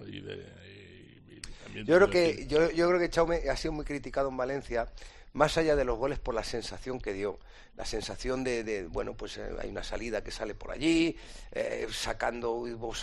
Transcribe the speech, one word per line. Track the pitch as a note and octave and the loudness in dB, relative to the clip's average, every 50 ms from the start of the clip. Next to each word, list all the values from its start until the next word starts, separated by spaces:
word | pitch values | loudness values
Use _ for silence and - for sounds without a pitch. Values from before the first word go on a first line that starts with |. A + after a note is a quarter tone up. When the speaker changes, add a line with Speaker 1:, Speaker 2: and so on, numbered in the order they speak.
| G2+ | -12
Speaker 1:
Y | G2+ G2 G2 | -12 -12 -10
de, | G2 G2 G2 | -10 -10 -10
y, | F#2 F2+ F2+ F2+ F2+ G1+ G1+ G2 G2+ F#2+ F2+ F2+ F#2+ G2 - - - - - - | -10 -12 -14 -16 -18 -18 -18 -18 -18 -18 -18 -18 -20 -20 -20 -20 -20 -20 -20 -16
y | - - - - - - | -12 -12 -12 -12 -12 -14
también | - - G#2 G#2+ | -12 -10 -2 4
Speaker 2:
Yo | C3 E3 | 8 8
creo | F#3 G3+ | 10 10
Speaker 1:
de | G3+ | 8
Speaker 2:
que, | F3 F3+ E3+ E3 - - C3+ | 8 6 4 4 2 0 -2
yo, | C3+ D3 D3+ E3 E3 | 2 4 4 4 4
yo | D#3+ E3+ E3+ F3 | 4 4 4 6
creo | F3+ F3 | 6 4
que | F3 D#3+ | 2 4
Chaume | - E3 E3 D#3+ E3+ D#3+ - C#3 | 4 4 4 4 2 0 0 0
ha | C3 | -2
sido | - - D#3+ | 0 -2 -4
muy | D#3 D3+ D3 | -4 -4 -4
criticado | - C#3+ C#3 A#2 C3 A#2+ C#3 C#3 C3+ | -4 -6 -6 -6 -4 -2 0 0 0
en | C3 B2+ | 0 -2
Valencia, | B2 B2+ C#3 C#3 - - A#2+ A#2 A#2+ - - - - - - - - - | -2 -2 -2 -4 -4 -2 -2 -2 -2 -2 -6 -12 -14 -16 -16 -18 -16 -2
más | - - D3 D3+ - D#3+ | 2 4 4 4 4 4
allá | E3 D#3 D3 | 4 4 4
de | C#3+ C3 | 4 4
los | B2 A#2 A2 | 2 2 0
goles, | B2+ C#3 C#3+ - | 0 -2 -2 -2
por | - C3 A#2 | -2 -2 -2
la | A2 G#2 | -2 -2
sensación | - - A#2 G2+ - F#2+ F2 - B2+ B2+ B2+ | -2 -2 -4 -4 -6 -8 -8 -6 -6 -6 -4
que | A#2 G#2+ | -4 -4
dio. | G2 G2 G2+ G2+ E2 - - - - - - - - | -2 -2 -2 -2 -4 -6 -12 -18 -20 -20 -20 -14 -10
La | - - | -8 -6
sensación | - A2+ G#2+ - - G2 - - B2 C3 C3 | -4 -4 -4 -4 -4 -6 -4 -2 -2 -2 0
de, | C3 B2+ A#2+ A#2 G#2+ | 0 0 0 0 0
de, | A2 G#2+ G2 F2+ | -2 -2 -4 -4
bueno, | E2 - A2+ G#2 G#2+ A2 | -4 -4 -4 -4 -4 -6
pues, | - G#2 F#2+ - G#2 | -8 -8 -10 -8 -8
eh, | G#2 F#2+ F2+ F2+ | -8 -6 -6 -6
hay | G#2 G2+ | -6 -4
una | G2+ F#2 F2 | -4 -6 -6
salida | - G#2+ G2+ A2 A#2+ G#2+ G2+ - | -4 -4 -4 -4 -2 -4 -4 -4
que | - | -4
sale | - - A2+ G#2+ G2+ | -6 -6 -4 -6 -6
por | - - - | -6 -8 -8
allí, | F#2 A#2 C#3+ E3 E3 E3 E3 D#3+ - - - - - - - - | -4 0 4 4 6 6 4 4 2 -2 -8 -14 -14 -14 -12 -6
eh, | - - - - A#2+ A#2 A#2 A2 | -4 -2 -2 -2 -2 -4 -4 -4
sacando, | A2 - - A#2 A2+ A#2 A#2 A#2+ A#2 A#2+ A#2+ A#2 | -4 -4 -4 -4 -2 0 -2 -2 -2 -2 -2 -2
hubo | A#2 A#2+ A#2+ A#2+ A#2 A2 A#2 A#2 A2 - | -2 -2 -4 -6 -6 -6 -6 -6 -6 -6